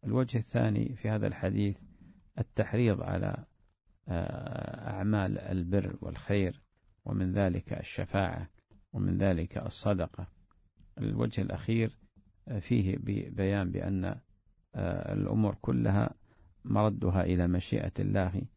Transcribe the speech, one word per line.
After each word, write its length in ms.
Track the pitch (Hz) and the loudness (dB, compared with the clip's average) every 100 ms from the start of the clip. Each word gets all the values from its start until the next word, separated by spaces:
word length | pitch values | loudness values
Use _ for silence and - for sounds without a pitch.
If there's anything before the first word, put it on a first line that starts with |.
الوجه 340 | - 113 127 120 | 0 0 2 -2
الثاني 560 | 113 120 117 107 113 123 | -2 0 2 2 0 -2
في 120 | 107 | -2
هذا 180 | 107 104 | 0 0
الحديث 500 | 101 95 104 104 95 - - - - - - | 0 0 2 0 -2 -10 -20 -20 -20 -18 -6
التحريض 640 | 120 - - 107 120 98 | -4 -2 0 2 2 2
على، 420 | - 92 98 98 - _ _ _ _ _ - | 0 -2 -2 -4 -10 _ _ _ _ _ -6
آه، 800 | 85 - - - - - - - | -4 -4 -6 -8 -8 -8 -8 -8
أعمال 480 | 98 101 104 95 98 | -4 0 2 0 -2
البر 580 | - 92 87 98 95 92 | -2 -4 2 0 0 -6
والخير، 600 | 90 87 - 101 95 - _ _ _ _ | -8 -10 0 2 2 -2 _ _ _ _
ومن 280 | - 104 92 | -4 -2 0
ذلك 400 | 95 98 90 - | 2 2 0 -4
الشفاعة، 760 | - - - 92 98 95 - 90 _ _ - _ | -8 -8 -6 -2 0 0 -2 -10 _ _ -20 _
ومن 260 | - 95 90 | -2 0 2
ذلك 400 | 98 87 85 - | 4 2 0 -4
الصدقة. 680 | - - - 98 82 - 90 - _ _ _ _ - - | -8 -4 0 0 -2 -6 -14 -14 _ _ _ _ -20 -6
الوجه 420 | 107 107 117 104 | -2 0 0 0
الأخير، 580 | 95 92 - 113 113 - - _ - _ - | -4 -4 -2 0 0 -4 -20 _ -20 _ -8
آه، 100 | 113 | -8
فيه 380 | - 120 95 95 | 0 2 2 0
بي-، 340 | - 101 - | -2 -4 -4
بيان 400 | 101 98 101 90 | 0 2 2 0
بأن، 340 | 90 87 98 | -2 -2 -2
آه، 1080 | 92 - _ _ _ _ _ - 92 - - | -2 -6 _ _ _ _ _ -4 -2 -2 -2
الأمور 420 | 101 98 107 104 | -2 0 2 2
كلها 600 | - - 127 113 98 110 - - _ - _ | 0 0 2 4 4 2 -2 -20 _ -20 _
مردها 580 | - 107 107 104 - 92 | 0 4 4 4 2 2
إلى 260 | 87 90 87 | 4 4 4
مشيئة 440 | 90 - - - - | 2 2 0 -2 -2
الله 440 | 101 98 90 92 - | 0 2 2 0 -6